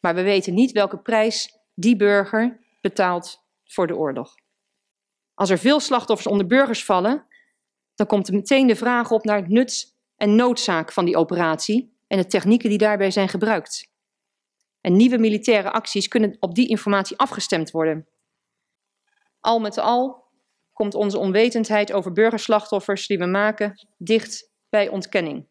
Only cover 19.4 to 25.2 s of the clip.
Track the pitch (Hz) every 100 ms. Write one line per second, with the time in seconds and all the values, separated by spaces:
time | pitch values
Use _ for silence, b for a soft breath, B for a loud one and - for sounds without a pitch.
19.4 | - 233 208 202 - 240 262 262 _ _
20.4 | _ _ _ _ 208 196 208 196 190 190
21.4 | 240 233 220 214 208 202 185 175 226 226
22.4 | - 214 208 202 - 196 - 196 175 190
23.4 | 214 214 208 196 _ _ 170 220 220 -
24.4 | - _ _ 214 202 196 180 202